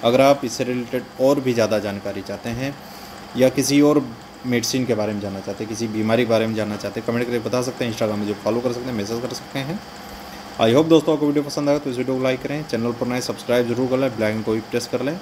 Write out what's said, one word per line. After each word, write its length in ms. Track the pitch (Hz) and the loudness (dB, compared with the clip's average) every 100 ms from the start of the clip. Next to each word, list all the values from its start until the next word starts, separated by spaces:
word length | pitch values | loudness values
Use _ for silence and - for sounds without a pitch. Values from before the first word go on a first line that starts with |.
अगर 160 | 117 127 | 4 6
आप 240 | 135 139 | 6 6
इससे 200 | 123 - | 2 -4
रिलेटेड 380 | 123 123 117 127 104 - | -2 -2 -2 -4 -6 2
और 200 | 131 143 | 4 4
भी 120 | 127 | 2
ज़्यादा 260 | 117 107 107 | 2 4 2
जानकारी 440 | 101 101 101 98 | 0 -6 -6 -8
चाहते 280 | 95 101 120 | -8 -8 -6
हैं 240 | 117 135 143 - - - - - 120 | -6 -6 -8 -14 -18 -16 -16 -10 4
या 120 | 131 | 4
किसी 300 | 127 127 143 | 4 2 6
और 200 | 147 151 123 113 - - 127 | 6 6 2 -10 -18 -12 -2
मेडिसिन 380 | 120 117 131 120 | 0 0 -2 0
के 80 | |
बारे 180 | 110 107 | 0 0
में 80 | 104 | -2
जानना 200 | 101 98 | -4 -6
चाहते 240 | 95 98 | -8 -8
हैं, 40 | 107 | -6
किसी 200 | 107 113 | -4 -4
बीमारी 360 | 107 107 113 | -2 2 2
के 60 | 120 | 4
बारे 160 | 113 110 | 2 2
में 80 | |
जानना 220 | 110 107 104 | 0 -2 -4
चाहते 240 | 101 101 | -6 -6
हैं, 60 | 110 | -2
कमेंट 200 | 117 120 | 0 0
करके 120 | 120 | -2
बता 220 | 110 123 | 0 -2
सकते 220 | 123 120 | -2 -4
हैं। 80 | 123 | -4
Instagram 260 | 110 110 104 | 0 -2 0
मुझे 140 | 104 | -2
फॉलो 260 | 101 107 117 | -2 0 0
कर 120 | 123 | -2
सकते 180 | 120 123 | -4 -6
हैं, 60 | 117 | -4
मैसेज 240 | 101 117 | -4 -4
कर 120 | 127 | -4
सकते 240 | 123 - 139 | -8 -8 -8
हैं। 200 | 135 202 - - - - - - - - | -6 -8 -10 -16 -16 -16 -16 -16 -16 0
I 100 | 113 | 4
hope 200 | 127 160 | 4 6
दोस्तों 260 | 160 151 | 6 6
आपको 120 | 151 147 | 2 2
वीडियो 180 | 147 | 2
पसंद 240 | 143 147 143 | 0 -2 0
आया, 100 | 143 | 0
तो 120 | 143 | 0
इस 60 | 123 | -4
वीडियो 180 | 127 131 | -2 0
को 60 | |
like 200 | 131 131 | 0 0
करें, 200 | 135 143 | -2 -6
channel 280 | 151 117 117 | -4 -2 -2
पर 140 | 117 123 | -2 -2
नए 140 | 123 | -2
subscribe 480 | 120 110 - 123 120 | -4 -6 0 2 2
जरूर 220 | 117 127 | 0 2
कर 80 | 127 | 2
लें, 120 | 135 | 0
bell 140 | 113 | 0
icon 180 | 107 110 | 0 0
को 100 | 110 | 0
भी 80 | 113 | -2
press 240 | 110 120 - | 0 -4 -2
कर 160 | 123 | -4
लें 160 | 131 175 | -2 -4